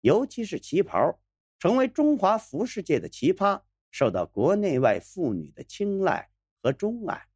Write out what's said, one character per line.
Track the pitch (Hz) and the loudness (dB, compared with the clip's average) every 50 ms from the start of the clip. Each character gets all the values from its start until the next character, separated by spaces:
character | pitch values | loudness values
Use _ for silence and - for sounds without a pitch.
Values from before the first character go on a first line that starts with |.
| - | 4
尤 | 110 147 220 269 | 4 2 2 2
其 | 269 - - 226 | -2 -6 -8 -8
是 | 202 175 - | -8 -8 -10
旗 | - - - 180 196 | -10 -4 -2 -2 -2
袍 | 190 - 85 117 165 - _ _ _ _ _ _ _ _ _ | 0 0 0 0 0 0 _ _ _ _ _ _ _ _ _
成 | - 170 226 | 0 2 4
为 | 262 262 254 | 4 2 0
中 | - - 302 202 202 233 | 0 2 2 2 2 4
华 | 196 190 214 | 2 2 2
服 | 220 - - - 147 214 | 0 -2 -6 -6 -4 -4
饰 | 247 - 220 180 | -4 -6 -10 -2
界 | - 156 117 | 0 0 0
的 | 87 85 | 0 -4
奇 | - - - 147 190 | -10 -2 0 0 2
葩， | - 196 202 196 - _ _ _ _ _ _ | 2 2 0 0 -2 _ _ _ _ _ _
受 | - - 139 113 | -2 0 0 0
到 | 87 92 87 | 2 -2 -4
国 | - _ - 107 151 196 | -4 _ 0 2 2 2
内 | 208 202 190 143 127 | 2 0 0 0 2
外 | 131 117 101 92 | 2 2 2 2
妇 | - - - 190 170 131 104 | -4 -12 -8 -4 -4 -2 -2
女 | 85 78 71 - | -4 -6 -10 -16
的 | - - | -18 -18
青 | _ - - 202 202 202 196 | _ -8 -6 -4 -4 -2 0
睐 | 190 175 123 - - _ _ _ _ _ _ _ _ | 0 0 -2 -2 -6 _ _ _ _ _ _ _ _
和 | 127 135 | -2 -2
钟 | - - 214 233 240 220 | -2 -4 -6 -6 -6 -6
爱。 | 175 - - - _ _ | -8 -8 -8 -10 _ _